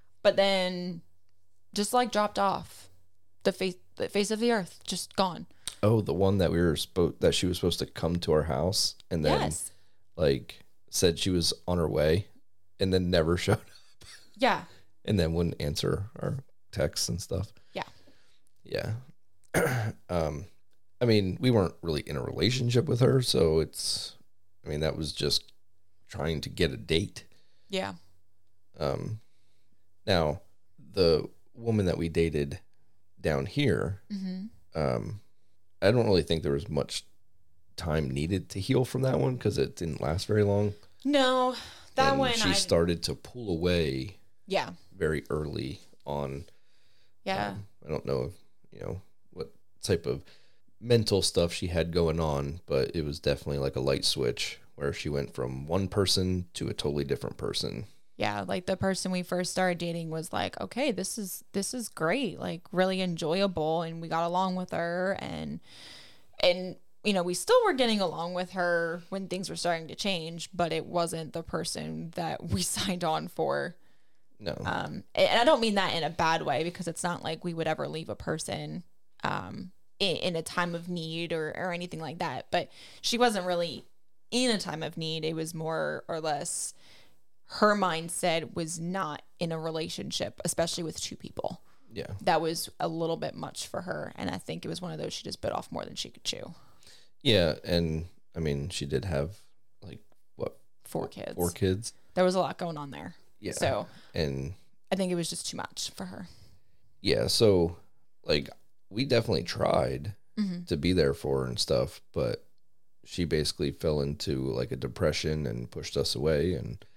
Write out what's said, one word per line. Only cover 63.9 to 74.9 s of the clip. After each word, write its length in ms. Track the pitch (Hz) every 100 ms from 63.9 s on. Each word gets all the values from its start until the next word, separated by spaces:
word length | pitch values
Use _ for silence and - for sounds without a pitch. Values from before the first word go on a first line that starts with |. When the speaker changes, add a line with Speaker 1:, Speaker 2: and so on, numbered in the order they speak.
| 165
Speaker 1:
we 60 | 165
got 160 | 160
along 300 | 170 180 190
with 160 | 185 180
her, 460 | 170 170 175 185 -
and, 380 | - 156 156 156 - - - - - - - -
and, 360 | 180 180 185 - - -
you 80 | 208
know, 100 | 190
we 100 | 175
still 260 | 180 - 494
were 80 | 440
getting 280 | 269 240 214
along 340 | 185 156 170
with 180 | 180 180
her 500 | 185 175 170 170 175 170
when 180 | 196 190
things 220 | 180 170
were 60 | 170
starting 320 | 175 165 160
to 60 | -
change, 520 | 202 180 160 170 -
but 180 | 175 170
it 140 | 160 -
wasn't 460 | 170 170 165 160
the 100 | 165
person 680 | 165 165 170 - 156 160 165
that 300 | 170 165 - 165
we 120 | 190
<laughs> 140 | 170 -
signed 260 | 196 180
on 220 | 170 156 165
for. 480 | - 151 143 151 - - - - - - -
Speaker 2:
No. 180 | 98 -
Speaker 1:
Um, 380 | - - 95